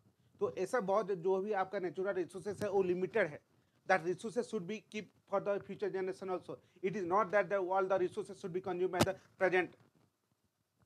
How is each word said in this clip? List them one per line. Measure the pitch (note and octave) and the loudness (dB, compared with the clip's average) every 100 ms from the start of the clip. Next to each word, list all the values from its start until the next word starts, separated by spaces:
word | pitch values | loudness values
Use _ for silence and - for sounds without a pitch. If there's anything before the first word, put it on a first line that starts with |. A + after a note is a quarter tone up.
| _ _ _ _ | _ _ _ _
तो | G3 | -4
ऐसा | E3 F#3 B3+ | -2 -2 0
बहुत, | F#3+ G3 F#3 | 2 2 2
जो | F#3+ F3 F#3+ | 0 2 2
भी | G#3 | 2
आपका | G3 F#3+ G3+ | 0 0 -2
नेचुरल | F3+ D#3+ F#3+ | -4 -2 -2
रिसोर्सेज | F#3 F3 F#3+ F3+ F3+ | -2 -4 -6 -8 -6
है | G#3 | 0
वो | G3 | 2
लिमिटेड | F3+ F3+ F3+ A3+ E3+ | 2 2 0 2 0
है, | C#3+ - _ _ _ - | -2 -18 _ _ _ 2
that | F#3+ E3 | 2 2
resources | F3+ A3+ A#3+ | -4 -4 -4
should | A3+ A3 F3 | -4 -4 -4
be | G#3+ - | -8 -8
keep | G#3+ F#3+ _ _ | -10 -10 _ _
for | G3 F3+ | -2 0
the | G3+ | -2
future | G3 F3+ G3+ F#3 | -4 -6 -4 -2
generation | F#3+ F#3 F#3+ | -4 -4 -6
also। | F3+ - D3 _ _ | -6 -6 -12 _ _
It | F#3+ G3+ | -4 -2
is | E3+ | 2
not | G3 G3+ | 2 4
that | G3+ F3 | 2 2
the, | G3+ | 0
all | F3+ F#3+ F#3+ | 2 2 4
the | F#3+ | 2
resources | F3+ A3 F#3+ F#3 | 2 -2 -8 -8
should | F#3+ | -8
be | F3 | -6
consumed | F#3 F3 F3+ | -4 0 0
by | F3+ | 2
the | F#3+ | 0
present | - - - F#3 F3+ E3+ - _ _ _ _ _ _ _ _ _ _ | -2 -12 0 2 4 2 -4 _ _ _ _ _ _ _ _ _ _